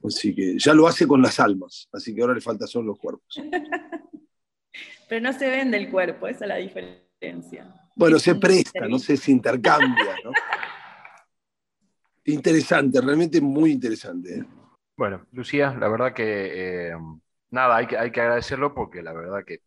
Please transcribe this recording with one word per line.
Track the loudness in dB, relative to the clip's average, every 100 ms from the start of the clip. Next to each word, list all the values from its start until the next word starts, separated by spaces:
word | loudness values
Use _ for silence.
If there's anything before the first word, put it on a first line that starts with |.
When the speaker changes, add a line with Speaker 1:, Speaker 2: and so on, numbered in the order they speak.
Speaker 1:
Así | -8 -4 -4
que | -2 -4 2
ya | 6
lo | 8 6
hace | 4 4
con | 6
las | 4 4
almas, | 2 0 -6 -18 -16
así | -14 -10
que | -2
ahora | -2
le | -2
falta | -4 -8 -6
solo | -6 -6
los | -8
cuerpos. | -10 -12 _ -16
Speaker 2:
<laughs> | -8 -8 -6 -12 -10 -18 _ -20 _ _ _ _ _ -20 -20 -20 _
Pero | -6
no | -4 -4
se | -2
vende | -2 0 -2
el | -2
cuerpo, | -2 -2 -4 -10
esa | -8 -8
es |
la | -8
diferencia. | -8 -12 -16 -20 _ _ -14 -14 -16 -20 -20 _ _
Speaker 1:
Bueno, | 2 6 6
Speaker 2:
Es |
Speaker 1:
se | 4
Speaker 2:
un | 4
Speaker 1:
presta, | 6 4 2
Speaker 2:
servicio. | -4 -2
Speaker 1:
no | -2
sé, | 0 0
se | 4
intercambia, | 4 4 0 2 4 4 2 -2 -6
¿no? | -6
<laughs> | -6 -4 -8 -8 -14 -20 -20 -20 -20 _ _ _ _ _ _ _ _ _ _
Interesante, | -4 0 4 2 4 2 4 2
realmente | 2 2 2 2
muy | 2 4 2
interesante, | 2 -2 -6 -8 -12 -10 -12
¿eh? | -12 -18 _ _ _ -6
Speaker 3:
Bueno, | -4 -4 _
Lucía, | -14 -4 0 0 0
la | -2
verdad | 0 -2
que, | -2 -4 -4 -6 -6 -6 -6 -8
eh, | -10 -14 -20 _ _ _
nada, | 0 2 2
hay | 0
que, | -4
hay | -2
que | 0
agradecerlo | 0 0 -2 -4 -4
porque | -4 -10 -10
la | -14
verdad | -12 -10 -10
que | -10 -18